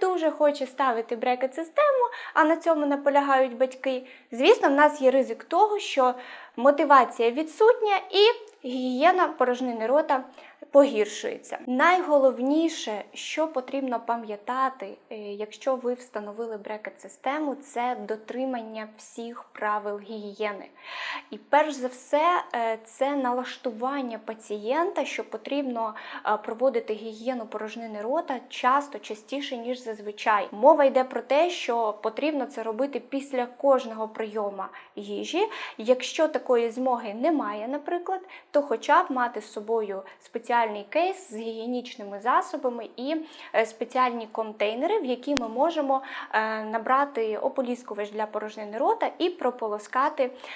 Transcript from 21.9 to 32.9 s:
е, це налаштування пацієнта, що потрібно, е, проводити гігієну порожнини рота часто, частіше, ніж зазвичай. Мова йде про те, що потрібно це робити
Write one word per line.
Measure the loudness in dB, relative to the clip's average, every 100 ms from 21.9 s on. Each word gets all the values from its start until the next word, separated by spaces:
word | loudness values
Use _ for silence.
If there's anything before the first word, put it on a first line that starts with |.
| -8 -2 2 4 2 0 -2
е, | -2 -4 -6
це | -2 0 0
налаштування | 0 -2 -4 -6 -8 -4 -4 -4 -6 -8 -10
пацієнта, | -12 -10 -6 -2 0 0 -2 -4
що | -6 -8
потрібно, | -10 -4 -4 -2 -2 -4 -6 -14 -6 -2
е, | -2
проводити | -2 0 0 0 -2
гігієну | -6 -8 -8 -6 -6 -6
порожнини | -8 -8 -10 -10 -8
рота | -4 -2 -2 -6 -8
часто, | -2 2 2 0 -8
частіше, | -12 -12 -8 -8 -6 -6
ніж | -6 -6
зазвичай. | -8 -10 -10 -4 2 2 0
Мова | 6 8 8
йде | 8 4
про | 0 -2
те, | 2 2 2
що | 0 -2 0 0 -2
потрібно | -4 -2 -2 -2 -4
це | -6
робити | -6 -2 -2